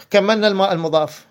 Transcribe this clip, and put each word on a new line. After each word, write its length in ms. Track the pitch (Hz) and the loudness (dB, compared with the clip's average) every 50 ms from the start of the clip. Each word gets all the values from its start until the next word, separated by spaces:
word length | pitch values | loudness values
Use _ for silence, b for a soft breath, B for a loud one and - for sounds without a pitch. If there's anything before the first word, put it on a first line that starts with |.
| - - | -8 0
كملنا 380 | - 202 190 208 220 214 208 214 | 0 2 2 2 0 0 0 0
الماء 240 | 196 190 190 196 | 0 0 0 0
المضاف، 540 | 190 165 165 160 151 156 156 143 - - - _ | 0 -2 -4 -2 0 -2 -2 -2 -8 -16 -20 _